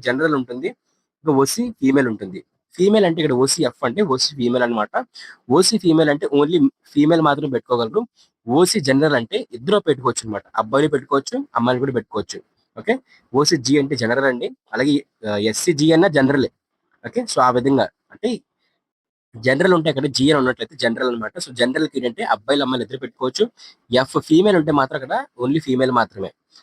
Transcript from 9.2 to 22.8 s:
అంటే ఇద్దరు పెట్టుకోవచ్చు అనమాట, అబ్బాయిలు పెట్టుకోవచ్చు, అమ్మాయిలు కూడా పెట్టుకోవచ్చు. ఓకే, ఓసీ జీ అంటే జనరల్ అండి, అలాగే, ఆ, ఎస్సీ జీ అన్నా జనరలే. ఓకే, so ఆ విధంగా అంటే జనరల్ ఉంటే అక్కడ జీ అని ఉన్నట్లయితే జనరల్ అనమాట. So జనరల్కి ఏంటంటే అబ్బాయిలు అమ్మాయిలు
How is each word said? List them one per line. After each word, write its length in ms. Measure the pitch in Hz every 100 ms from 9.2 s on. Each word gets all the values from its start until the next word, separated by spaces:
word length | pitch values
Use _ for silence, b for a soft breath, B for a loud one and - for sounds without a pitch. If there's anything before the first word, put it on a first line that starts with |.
అంటే 160 | 117 226 - -
ఇద్దరు 240 | 139 202 160
పెట్టుకోవచ్చు 340 | 127 120 - 110
అనమాట, 180 | 101 - -
అబ్బాయిలు 300 | 110 135 151 143
పెట్టుకోవచ్చు, 400 | - 139 - 262 285 123
అమ్మాయిలు 240 | 120 123 139
కూడా 100 | 120
పెట్టుకోవచ్చు. 400 | - - - - - _ _ -
ఓకే, 160 | 117 262 _ b b
ఓసీ 240 | 127 151 160 120
జీ 80 | 147
అంటే 140 | 139 131
జనరల్ 260 | 113 123 135
అండి, 160 | 123 214 - _
అలాగే, 220 | 110 139 143 - _ 107
ఆ, 80 | 104 107
ఎస్సీ 220 | 107 -
జీ 160 | 143 156
అన్నా 180 | 160 190 143
జనరలే. 340 | 131 143 117 _ _ _ _ _ 117
ఓకే, 140 | 233 240
so 60 | 147 127
ఆ 40 | 123
విధంగా 280 | 131 135 98 _ _ -
అంటే 140 | 233 220 _ _ _ _ _ _ _ _ _ 117
జనరల్ 380 | 120 135 185 175
ఉంటే 120 | 156
అక్కడ 160 | 131 143 131
జీ 80 | 139
అని 60 | 151
ఉన్నట్లయితే 340 | 127 120 110 147
జనరల్ 260 | 117 117 127
అనమాట. 220 | 117 110 -
So 60 | 143 120
జనరల్కి 340 | 123 151 156 135
ఏంటంటే 240 | 123 117 226
అబ్బాయిలు 300 | 110 117 143 131
అమ్మాయిలు 180 | 127